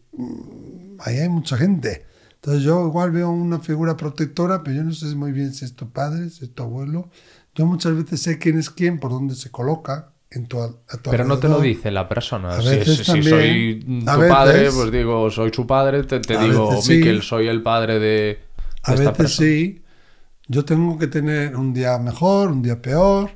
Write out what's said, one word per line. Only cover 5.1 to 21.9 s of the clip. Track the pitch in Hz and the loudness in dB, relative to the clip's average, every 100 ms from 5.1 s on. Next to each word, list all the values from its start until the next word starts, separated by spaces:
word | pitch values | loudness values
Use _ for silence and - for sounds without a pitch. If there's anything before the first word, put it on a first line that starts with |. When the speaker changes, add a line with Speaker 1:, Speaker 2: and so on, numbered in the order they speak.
| 147 | -6
Speaker 1:
muy | 143 | -4
bien | 135 139 | -4 -6
si | 135 123 | -8 -14
es | - | -14
tu | 117 | -12
padre, | - 143 165 170 | -6 -6 -6 -8
si | - 127 | -12 -16
es | |
tu | - | -12
abuelo. | 117 123 139 165 175 _ _ _ _ - | -10 -8 -6 -6 -8 _ _ _ _ -2
Yo | 165 | 0
muchas | 180 170 160 | 0 0 -2
veces | 160 147 | -2 -6
sé | 170 156 | -6 -2
quién | 170 160 | 0 0
es | - | -2
quién, | - 175 165 | -2 -2 -2
por | 127 | -4
dónde | 127 139 131 | -4 -6 -8
se | - | -12
coloca | - 127 160 139 143 - _ _ | -6 -4 -4 -6 -10 -12 _ _
en | 123 117 | -12 -8
tu | 123 | -8
al-, | 117 - - | -8 -10 -16
a | - | -12
tu | 127 | -2
Speaker 2:
Pero | 120 131 | 0 2
no | 135 | 2
te | 156 | 4
lo | 151 | 4
Speaker 1:
alrededor. | 135 107 | 2 0
Speaker 2:
dice | 107 | -2
la | 98 92 | -4 -4
persona. | - - 113 90 | -4 -6 -6 -4
Speaker 1:
A | 87 | -2
Speaker 2:
Si, | 120 | 2
Speaker 1:
veces | 135 - 147 | 2 2 2
Speaker 2:
si, | |
si | 139 | 2
Speaker 1:
también. | 156 151 | 2 4
Speaker 2:
soy | 160 - 117 113 110 127 123 | 4 4 2 0 -4 -6 -4
tu | 117 | 0
Speaker 1:
A | 147 | 4
veces. | 170 | 6
Speaker 2:
padre, | 139 135 - 139 | 8 8 6 6
pues | 131 113 | 2 0
digo, | 123 117 113 110 | 0 0 2 0
"Soy | 107 110 | 0 -2
su | 120 120 | -2 0
padre", | 135 135 143 | 2 2 0
te, | 131 127 | -2 -2
te | - 110 | 0 2
Speaker 1:
A | |
Speaker 2:
digo, | 113 113 107 | 4 4 2
Speaker 1:
veces | - 123 | 2 4
sí. | 165 | 6
Speaker 2:
"Miquel, | 165 107 | 6 2
soy | - 113 113 | 0 -2 0
el | 113 | 0
padre | 113 113 110 110 | 0 0 2 2
de, | |
de | 107 107 107 104 - - - - | 2 2 0 -4 -10 -8 -6 -4
Speaker 1:
A | - | 0
Speaker 2:
esta | 127 139 | 2 2
Speaker 1:
veces | 135 | 2
Speaker 2:
persona". | 151 - 156 | 0 2 2
Speaker 1:
sí. | 151 180 - - - _ - - - - | 2 0 -6 -18 -20 _ -20 -20 -20 -6
Yo | 127 147 | -2 0
tengo | 160 170 160 | 0 0 -2
que | 151 | -4
tener | 151 147 151 147 127 | -2 -2 -2 -4 -4
un | 135 | -4
día | 127 127 | -2 -2